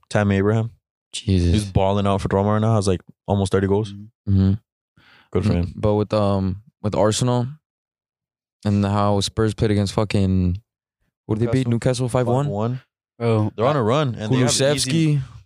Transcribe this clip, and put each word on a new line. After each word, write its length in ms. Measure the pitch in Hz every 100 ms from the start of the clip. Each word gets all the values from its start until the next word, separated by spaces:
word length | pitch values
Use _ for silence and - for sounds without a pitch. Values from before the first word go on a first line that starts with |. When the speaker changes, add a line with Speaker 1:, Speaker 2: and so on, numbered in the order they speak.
| -
Speaker 1:
Tammy 260 | 107 101 98
Abraham. 340 | 101 113 113 - _ _ _
Speaker 2:
Jesus. 400 | - - 92 87
Speaker 1:
He's 120 | 85
balling 420 | 101 92 95 101 101
out 140 | 98
for 80 | 87
Roma 200 | 98 101
right 80 | 107
now. 140 | 110
Has, 140 | 113 98
like, 120 | 90 - - -
almost 260 | 101 95
thirty 140 | 98 98
goals. 240 | 101 107
Speaker 3:
Mm-hmm. 380 | 101 107 _ -
Speaker 2:
Mm-hmm. 220 | 98 95 104 _ _ _ _ _ - _
Speaker 1:
Good 120 | 90
for 80 | 104
Speaker 2:
Mm, 40 | 87
Speaker 1:
him. 160 | 87 -
Speaker 2:
but 180 | 104
with, 180 | 104 104
um, 500 | 107 101 98 95 95 - _
with 120 | 104
Arsenal, 520 | 92 107 110 123 123 120 151 _ _ _ _ _ _ _ _ _ _
and 200 | 104 101
how 360 | 98 104 101 101
Spurs 340 | - - 110
played 160 | 104 113
against 220 | 101 98
fucking, 680 | - 107 107 95 92 90 92 - _ _ _ _ _ -
what 120 | 107
did 100 | 117
they 40 |
beat? 160 | 123 123
Speaker 1:
Newcastle. 380 | 131 131 127 127
Speaker 2:
Newcastle 20 |
five 180 | 127 123
one? 200 | 123 147
Speaker 1:
Five 60 |
one. 280 | 101 113 127 - _ _ -
Speaker 3:
Bro. 340 | 117 113 107 -
Speaker 1:
They're 100 | 120
on 100 | 147
a 60 |
run. 320 | 107 139 139 107
And 160 | 107
they 60 | 131
have 220 | 127 131
an 140 | 135 143
easy, 140 | 131
Speaker 2:
Kulusevski. 320 | 160 160 147 131 -